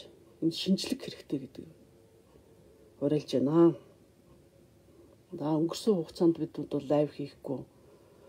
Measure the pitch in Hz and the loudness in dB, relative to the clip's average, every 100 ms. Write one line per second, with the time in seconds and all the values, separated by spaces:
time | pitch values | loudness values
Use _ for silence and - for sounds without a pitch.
0 | - - - - 160 165 - 190 - - | -20 -20 -20 -4 -2 -2 0 0 0 -6
1 | - - - 139 - - - - - - | -8 -14 -8 -8 -8 -16 -18 -20 -20 -20
2 | - - _ - - - - - - - | -20 -20 _ -20 -20 -20 -20 -20 -20 -4
3 | 143 151 - 131 131 165 170 - - - | 0 0 0 0 4 6 6 6 -8 -20
4 | _ _ - - - - - - _ - | _ _ -20 -20 -20 -20 -20 -20 _ -20
5 | - - - 175 147 160 165 - 233 185 | -20 -20 -16 -8 -2 0 0 -2 0 0
6 | 156 - 170 165 160 - 147 147 135 147 | -2 2 2 2 -2 -8 -6 -4 0 0
7 | 147 - 143 - - 131 131 - - - | 0 -4 -12 -12 -10 -10 -12 -20 -20 -20
8 | - - | -20 -20